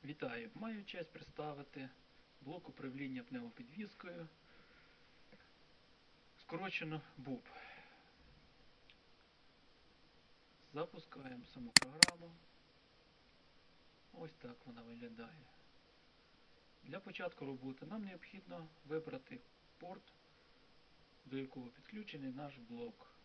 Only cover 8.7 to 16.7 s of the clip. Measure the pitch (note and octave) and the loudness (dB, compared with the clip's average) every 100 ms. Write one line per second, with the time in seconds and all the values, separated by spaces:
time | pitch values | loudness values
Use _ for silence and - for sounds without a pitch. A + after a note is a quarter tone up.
8.7 | - - - - - - - - - - | -18 -18 -18 -18 -20 -20 -20 -20 -20 -20
9.7 | - - - - - - - - - - | -20 -20 -20 -20 -20 -20 -20 -20 -20 -4
10.7 | C#3+ E3+ F#3 - - C3+ B2 - - A#3+ | 2 2 2 -8 -6 -4 -4 -6 -4 12
11.7 | - B3+ D#3 E3+ F3 E3+ E3 - - - | 12 12 10 10 10 -8 -10 -16 -20 -20
12.7 | - - - - - - - - - - | -20 -20 -20 -20 -20 -20 -20 -20 -20 -20
13.7 | - - - - E3+ D#3+ - A#3+ - A#2+ | -20 -20 -20 -14 -6 -6 -4 -8 -6 -8
14.7 | A#2 A#2 A#2 A#2+ A2+ - D#3+ B2 - - | -8 -6 -6 -6 -4 -6 -8 -14 -16 -18
15.7 | - - - - - - - - - - | -18 -20 -20 -20 -20 -20 -20 -20 -20 -20